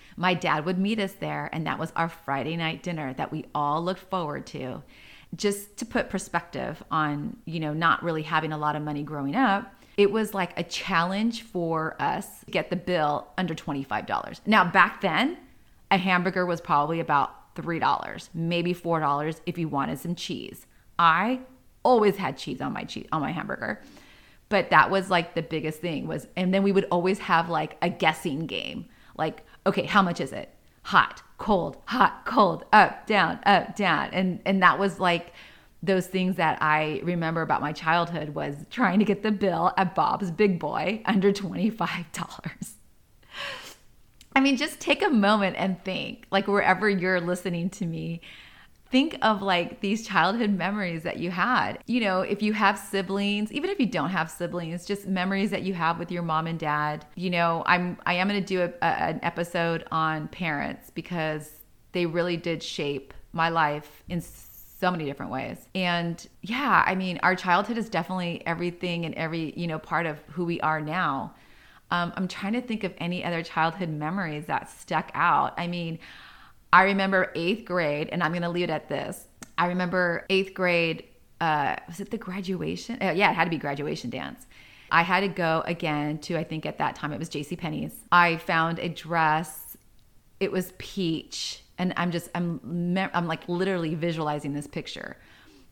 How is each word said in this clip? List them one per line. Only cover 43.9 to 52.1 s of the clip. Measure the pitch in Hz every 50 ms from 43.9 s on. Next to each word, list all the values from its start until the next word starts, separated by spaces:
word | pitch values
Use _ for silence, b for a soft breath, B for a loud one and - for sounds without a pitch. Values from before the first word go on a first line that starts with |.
| - - - _ _ - - - -
I | 269
mean, | 269 277 269
just | 233 294 320 - -
take | - - 302 -
a | 381 381
moment | 277 214 202 202 220 208 196 185 -
and | - - 190 180 - -
think, | 185 180 151 143 - - - - -
like, | 196 196 196
wherever | 208 202 - - - 190 180 214
you're | 208 202 185 180 185 185 180
listening | 170 175 180 185 - 190 175 170 170 190
to | - - 190
me, | 165 165 160 160 165 165 165 B B B B B B B B B B B _ _ -
think | - 262 294 320 - -
of, | - 220 214 196
like, | 196 196 180 175 175 - - -
these | - 196 220 220 -
childhood | - 190 175 165 185 214 233 233 208
memories | 202 175 165 190 208 214 190 175 165 160 160
that | 175 -
you | - 165 180
had. | 175 180 190 240 254 180 107 101 - - -
You | - 233 247
know, | 220 196